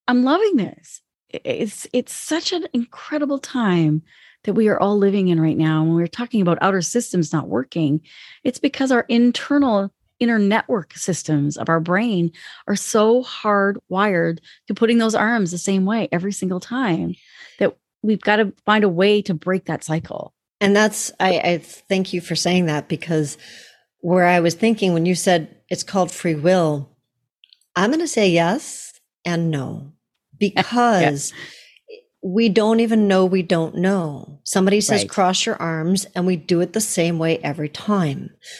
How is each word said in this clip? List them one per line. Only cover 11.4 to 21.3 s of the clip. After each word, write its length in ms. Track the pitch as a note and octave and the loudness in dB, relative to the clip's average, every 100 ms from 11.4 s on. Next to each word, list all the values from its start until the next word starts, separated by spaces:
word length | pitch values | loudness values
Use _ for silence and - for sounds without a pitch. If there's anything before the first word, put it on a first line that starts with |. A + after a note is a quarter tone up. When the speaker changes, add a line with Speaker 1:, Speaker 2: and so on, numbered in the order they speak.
| C#3+ - | 0 -4
Speaker 1:
of 100 | - | 0
our 120 | E3 | 0
brain 520 | E3+ F#3+ A#3+ F3+ E3+ - - - - | 2 0 0 0 -2 -4 -20 -14 -4
are 80 | G3+ | -4
so 480 | - A3 A3 B3 | 0 2 4 2
hardwired 1160 | B3+ - G#3+ G3+ G3 G3+ - F#3 G#3 F3 E3 E3 - _ - | 0 -6 0 2 0 -2 -6 0 0 2 0 -4 -12 _ -10
to 60 | |
putting 240 | G3+ A3+ A#3 | 0 2 4
those 180 | A3+ G#3+ | 2 2
arms 360 | G#3+ A#3 F3 | 0 0 -2
the 60 | F3 | -4
same 280 | - F#3+ F#3+ | -2 0 0
way 220 | A3+ - | 0 -2
every 200 | E3+ G3 | -4 -4
single 280 | G3 F#3 F3+ | -6 -6 -6
time 560 | - B3 A3+ E3 E3+ F3+ _ - - - | -6 -4 -2 -2 -4 -8 _ -20 -20 -2
that 160 | G#3 - _ - | -2 -2 _ -6
we've 200 | G#3+ G#3 | -2 0
gotta 320 | G3+ G#3 G3+ - - | 2 2 0 -2 0
find 180 | G#3+ | 2
a 60 | G3+ | 2
way 320 | E3+ G3 G#3 | 2 2 2
to 100 | G#3 | 0
break 320 | D#3 F3+ F#3 - | -4 -2 -4 -4
that 180 | D#3 | -8
cycle. 500 | - D#3+ - - - _ _ - | -4 -4 -4 -12 -12 _ _ -2
Speaker 2:
And 140 | G3+ G3+ | 2 4
that's, 360 | G#3+ G#3+ - - | 2 0 -10 -2
I, 200 | F#3 | 0